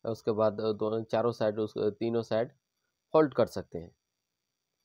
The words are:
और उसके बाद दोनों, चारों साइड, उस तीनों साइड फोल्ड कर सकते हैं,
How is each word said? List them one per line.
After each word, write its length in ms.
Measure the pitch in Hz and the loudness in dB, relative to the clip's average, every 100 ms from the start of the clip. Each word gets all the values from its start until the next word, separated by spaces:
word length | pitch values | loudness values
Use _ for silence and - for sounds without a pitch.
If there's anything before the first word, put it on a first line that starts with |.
और 80 | 113 | -6
उसके 180 | 110 - | -4 -2
बाद 220 | 107 110 | 2 2
दोनों, 520 | 104 110 101 107 113 | 2 -4 -2 -2 -2
चारों 280 | 110 113 117 | -2 0 0
साइड, 260 | 117 110 107 | 0 -2 0
उस 160 | 107 110 | -4 -2
तीनों 440 | 107 101 117 117 | -2 -2 -2 -2
साइड 300 | 110 110 123 _ _ _ _ _ _ | 0 -2 -2 _ _ _ _ _ _
फोल्ड 220 | 156 151 | 4 4
कर 120 | 127 104 | 2 0
सकते 320 | 98 - 85 | -2 -10 -14
हैं, 180 | 87 _ _ _ _ _ _ _ _ _ | -14 _ _ _ _ _ _ _ _ _